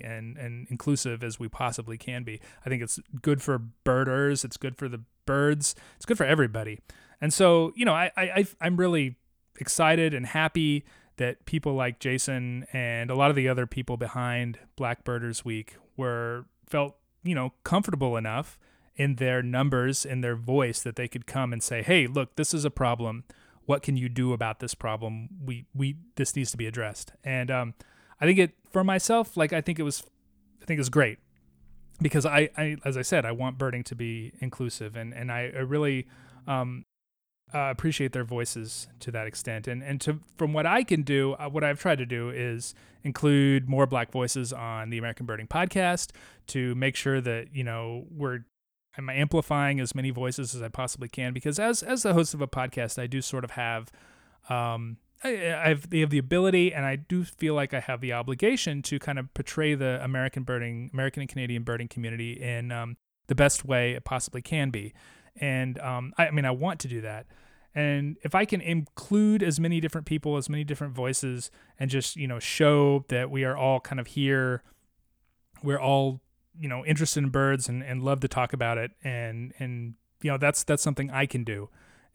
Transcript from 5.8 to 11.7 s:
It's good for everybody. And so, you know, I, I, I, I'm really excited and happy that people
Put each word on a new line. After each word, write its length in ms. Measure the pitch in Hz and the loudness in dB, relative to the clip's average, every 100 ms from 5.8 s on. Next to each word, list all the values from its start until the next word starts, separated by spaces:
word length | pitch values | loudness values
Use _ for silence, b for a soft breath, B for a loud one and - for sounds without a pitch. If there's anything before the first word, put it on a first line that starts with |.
| b b | b b
It's 100 | - | -2
good 120 | 226 | 2
for 80 | 139 | 4
everybody. 540 | 156 120 110 107 107 - b b b | 6 4 2 -6 -10 -16 b b b
And 140 | 151 | 0
so, 400 | - 180 170 165 226 | 6 8 8 6 2
you 100 | 240 | 4
know, 80 | |
I, 180 | 160 180 - | 4 2 0
I, 80 | 185 185 | 2 2
I, 60 | 190 - | 2 2
I'm 160 | 170 180 | 0 4
really 400 | 185 165 135 123 _ _ _ - | 4 4 2 -4 _ _ _ -10
excited 540 | 135 - 160 165 160 | -2 4 6 6 4
and 120 | 139 123 | 0 -2
happy 600 | 156 156 170 151 143 - b b - | 0 2 2 2 2 -2 b b -4
that 300 | 123 123 - | -4 -4 -4
people 280 | 160 147 | -2 0